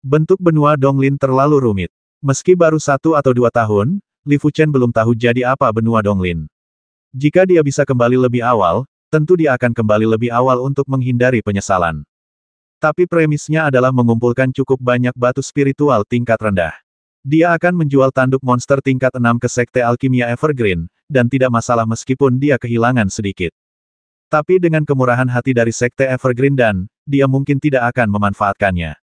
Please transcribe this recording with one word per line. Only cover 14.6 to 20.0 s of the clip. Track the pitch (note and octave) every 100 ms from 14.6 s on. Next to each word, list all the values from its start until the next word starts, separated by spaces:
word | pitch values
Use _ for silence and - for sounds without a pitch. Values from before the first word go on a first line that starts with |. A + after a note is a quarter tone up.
| C3+ C3
banyak | B2 B2 B2
batu | B2 A#2+ B2+
spiritual | C3 - C#3 C3+ D3 A#2+
tingkat | G#2 A#2+ A#2+ A2
rendah. | G#2+ F#2+ D#2+ - _ _ _ _
Dia | C#3 D#3 F3
akan | E3 F3 F3+
menjual | D#3 C#3 C3
tanduk | C3 C3 C3+
monster | B2+ B2 - C#3
tingkat | C3+ B2+ C3
enam | B2+ A#2+ A#2
ke | A#2+
Sekte | - A#2+ B2+ A#2
Alkimia | A#2+